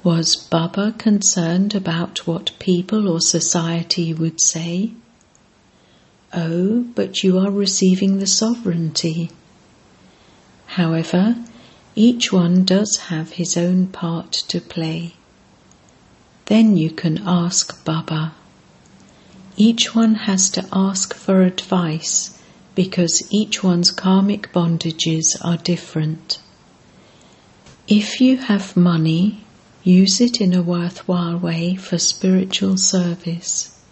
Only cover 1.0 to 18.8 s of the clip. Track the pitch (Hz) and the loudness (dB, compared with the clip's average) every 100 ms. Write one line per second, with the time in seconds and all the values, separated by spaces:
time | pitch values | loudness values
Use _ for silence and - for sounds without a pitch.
1 | 226 208 - - 165 180 202 208 190 165 | 0 2 0 0 0 0 0 -2 -4 -4
2 | 170 - - 165 - - - 175 185 214 | -4 -6 -6 -6 -8 -6 0 0 0 -2
3 | 202 185 - 170 - 175 165 170 165 - | 0 0 0 0 0 -2 -2 -4 -4 -4
4 | 165 160 160 156 - 160 170 175 226 - | -4 -2 -4 0 -2 -2 -6 -4 -4 -8
5 | _ _ _ _ _ _ _ _ _ _ | _ _ _ _ _ _ _ _ _ _
6 | _ _ _ 175 165 170 190 233 240 - | _ _ _ -6 -4 0 0 0 -2 -4
7 | 190 190 190 185 196 202 196 - 190 185 | -4 0 2 2 2 0 -2 2 2 4
8 | 196 196 190 - 220 240 190 170 160 156 | 2 0 0 0 0 -2 -2 -2 -2 -2
9 | 170 160 165 - _ _ _ _ _ _ | -4 -4 -6 -10 _ _ _ _ _ _
10 | - _ _ _ _ _ - - 165 165 | -20 _ _ _ _ _ -10 -2 0 0
11 | 160 180 208 240 - - - - _ - | 0 0 2 0 -6 -20 -20 -20 _ 4
12 | 226 240 - 190 170 180 185 190 208 - | 4 4 0 2 4 4 4 2 2 -4
13 | - 160 165 - 175 175 175 185 185 - | -6 -8 -6 -8 -4 -2 0 0 0 -4
14 | 170 165 - - - 175 - - 160 165 | -6 -6 -6 -10 -6 -8 -8 -8 -6 -6
15 | 170 - _ _ _ _ _ _ _ _ | -10 -14 _ _ _ _ _ _ _ _
16 | _ _ _ _ - 220 220 185 160 - | _ _ _ _ 0 4 6 4 0 -2
17 | 165 160 175 180 175 - - - - 160 | -2 -2 0 0 0 -2 -4 -8 -4 -4
18 | - 156 160 - - _ _ _ | -4 -6 -6 -10 -20 _ _ _